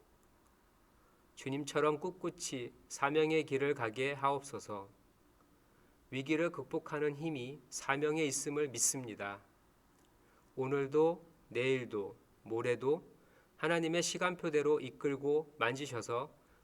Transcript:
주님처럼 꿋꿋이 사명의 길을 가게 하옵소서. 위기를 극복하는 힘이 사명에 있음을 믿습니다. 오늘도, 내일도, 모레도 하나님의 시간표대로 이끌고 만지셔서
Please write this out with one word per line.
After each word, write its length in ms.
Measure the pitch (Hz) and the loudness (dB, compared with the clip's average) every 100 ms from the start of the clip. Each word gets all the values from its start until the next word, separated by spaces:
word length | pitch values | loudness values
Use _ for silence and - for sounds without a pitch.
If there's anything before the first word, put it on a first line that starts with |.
| _ _ _ _ _ _ _ _ _ _ _ _ _ - | _ _ _ _ _ _ _ _ _ _ _ _ _ -12
주님처럼 680 | 135 139 143 151 151 147 | -6 -4 -2 2 2 2
꿋꿋이 720 | 180 175 175 - - 135 120 - - | -4 -6 -8 -6 -6 -6 -8 -14 -16
사명의 560 | - 139 151 156 160 139 | -2 2 4 4 2 2
길을 280 | 135 139 | 0 0
가게 380 | 135 113 110 135 | 0 -2 0 -2
하옵소서. 800 | 139 139 139 - 104 - 104 101 - _ _ _ _ _ _ _ _ _ _ - | 0 0 0 -6 -12 -8 -10 -10 -20 _ _ _ _ _ _ _ _ _ _ -10
위기를 400 | 131 139 156 170 | -6 0 2 0
극복하는 680 | 170 - 160 - 151 147 143 | -2 -6 -6 -4 0 0 0
힘이 460 | 160 143 123 151 - | -4 -4 -6 -10 -12
사명에 560 | - - 139 151 156 151 | -4 0 2 2 2 0
있음을 420 | 131 151 147 147 | 0 -2 -2 -2
믿습니다. 720 | 117 - 143 120 101 101 101 - _ _ _ _ _ _ _ _ _ _ - | 0 0 0 -6 -6 -6 -8 -14 _ _ _ _ _ _ _ _ _ _ -4
오늘도, 680 | 131 143 139 151 160 175 - - - | 0 0 2 4 4 2 -8 -20 -6
내일도, 680 | 117 131 131 113 107 98 - _ _ | 0 2 2 0 -4 -4 -8 _ _
모레도 640 | 107 113 123 117 131 170 - - - - _ - | -6 -2 0 2 2 0 -2 -20 -20 -20 _ -4
하나님의 480 | 156 170 160 170 | 0 2 2 2
시간표대로 800 | 170 180 180 175 170 147 143 151 | 0 0 -2 0 0 2 4 2
이끌고 720 | 131 - 147 135 139 151 156 - | 0 -4 -2 0 0 0 -2 0
만지셔서 720 | 113 135 143 120 104 120 147 - _ _ | 0 0 -4 -6 -4 -4 -4 -10 _ _